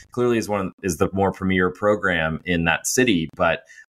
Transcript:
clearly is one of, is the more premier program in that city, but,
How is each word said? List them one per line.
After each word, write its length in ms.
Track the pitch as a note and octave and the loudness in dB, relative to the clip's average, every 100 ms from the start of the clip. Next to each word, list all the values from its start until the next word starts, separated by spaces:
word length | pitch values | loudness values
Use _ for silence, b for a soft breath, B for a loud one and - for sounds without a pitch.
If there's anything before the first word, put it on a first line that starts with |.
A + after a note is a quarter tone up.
| B | B
clearly 260 | - B2 A#2 | -2 0 0
is 100 | F#2+ | 0
one 180 | G#2 F#2 | -4 -4
of, 60 | - | -6
is 140 | G2 D#2 | -4 0
the 120 | F#2+ | 0
more 200 | F#2+ G2 | 2 0
premier 380 | - F#2+ F#2 F2+ | 0 0 2 2
program 720 | - G#2 G#2 F#2+ E2+ D#2+ D#2 | 0 0 0 0 -2 -2 -4
in 200 | - E2+ | -4 -2
that 220 | E2 D#2+ - | 0 0 -2
city, 440 | - C3 F2+ D#2+ | 0 2 2 -2
but, 280 | - F2 D#2 - B | -2 -2 -2 -8 B